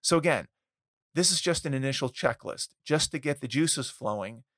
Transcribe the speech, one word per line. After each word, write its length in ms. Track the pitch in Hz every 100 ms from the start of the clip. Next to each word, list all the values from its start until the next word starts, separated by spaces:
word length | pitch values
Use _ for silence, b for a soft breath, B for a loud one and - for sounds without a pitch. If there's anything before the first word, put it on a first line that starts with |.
So 160 | - 170
again, 300 | 160 131 80 _ _ _ _ _ _
this 160 | 151 180
is 120 | 175
just 240 | - 170 160
an 80 |
initial 340 | 135 135 135 131
checklist, 600 | - - 117 - - - _
just 280 | - 151 -
to 80 | 151
get 240 | 147 143
the 60 | 127
juices 420 | 123 160 - 123
flowing 540 | - 117 104 98 117 -